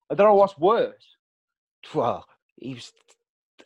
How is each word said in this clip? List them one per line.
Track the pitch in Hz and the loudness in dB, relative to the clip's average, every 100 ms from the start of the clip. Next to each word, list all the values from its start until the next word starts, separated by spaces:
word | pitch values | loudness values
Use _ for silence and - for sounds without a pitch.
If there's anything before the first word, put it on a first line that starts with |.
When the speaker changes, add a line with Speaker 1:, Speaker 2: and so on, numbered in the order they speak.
| _ | _
Speaker 1:
I | 147 | 0
don't | 208 | 2
know | 202 | 4
what's | 196 - | 2 0
worse. | 170 220 120 - _ _ _ _ _ _ _ _ - | -2 0 -4 -8 _ _ _ _ _ _ _ _ -12
Speaker 2:
Well, | 151 123 95 - _ _ _ | -6 -6 -6 -12 _ _ _
he | 127 123 | -18 -18
was | - _ _ _ _ _ _ _ | -20 _ _ _ _ _ _ _